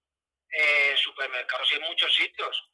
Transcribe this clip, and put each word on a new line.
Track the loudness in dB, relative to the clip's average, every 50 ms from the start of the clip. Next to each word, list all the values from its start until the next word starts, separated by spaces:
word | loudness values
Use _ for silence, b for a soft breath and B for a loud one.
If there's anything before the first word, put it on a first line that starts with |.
| _ _ _ _ _ _ _ _ _ _
en | -2 0 2 4 4 4 4 4 2 2
supermercados | 0 0 -2 -6 -6 -6 -4 -6 -6 -4 -4 -2 0 0 0
y |
en | 0 -4
muchos | -4 -2 -2 0 2 2
sitios. | 2 2 -2 -2 -6 -6 -4 -4 -6 -8 -10